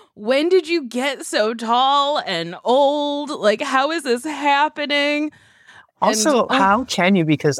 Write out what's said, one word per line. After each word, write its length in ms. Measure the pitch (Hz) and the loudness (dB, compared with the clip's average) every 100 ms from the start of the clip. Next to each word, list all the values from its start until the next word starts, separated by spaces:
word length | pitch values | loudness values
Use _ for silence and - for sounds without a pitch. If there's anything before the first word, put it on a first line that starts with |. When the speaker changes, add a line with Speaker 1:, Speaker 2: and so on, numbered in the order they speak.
| _ | _
Speaker 1:
"When 360 | - 208 269 330 | -8 -2 0 2
did 180 | 370 311 | 2 2
you 140 | 339 254 | -2 -4
get 380 | 240 277 254 | -4 -4 -6
so 300 | - 277 214 | -4 -2 0
tall 640 | 233 226 240 269 285 285 294 - | -2 0 2 2 2 0 -2 -4
and 280 | 175 165 175 | -4 -6 -6
old? 680 | 208 262 277 294 285 285 285 | 0 4 4 2 -2 -4 -6
Like, 320 | 302 202 220 | -2 0 0
how 280 | 285 262 285 | 0 0 0
is 100 | 330 | -2
this 220 | 262 240 | -2 -4
happening?" 1000 | 311 285 285 277 302 302 285 285 285 294 | -4 -4 0 2 0 -2 -4 -2 0 -2
And, 60 | 302 - _ _ _ - _ _ | -4 -10 _ _ _ -20 _ _
Speaker 2:
Also, 420 | 202 220 226 254 - | 0 2 2 2 2
Speaker 1:
uh, 80 | 262 | 2
Speaker 2:
how 260 | 190 214 | 4 2
can 320 | 254 - 180 196 | 0 0 2 4
you? 80 | |
Because 340 | 156 147 156 | 2 2 0